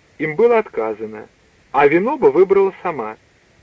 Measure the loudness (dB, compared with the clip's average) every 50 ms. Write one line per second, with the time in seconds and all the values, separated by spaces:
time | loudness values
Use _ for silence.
0 | _ _ _ -8 -8 -6 -2 2 2 2 2 2 -2 -2 -6 -6 -6 -6 -6 -8
1 | -10 -12 -14 -14 -18 -20 _ _ _ _ _ _ _ _ 0 2 2 4 2 2
2 | 0 -2 -2 0 2 2 4 4 4 4 4 2 2 0 -2 -6 -8 -8 -8 -8
3 | -8 -10 -12 -16 _ _ _ _ _ _ _ _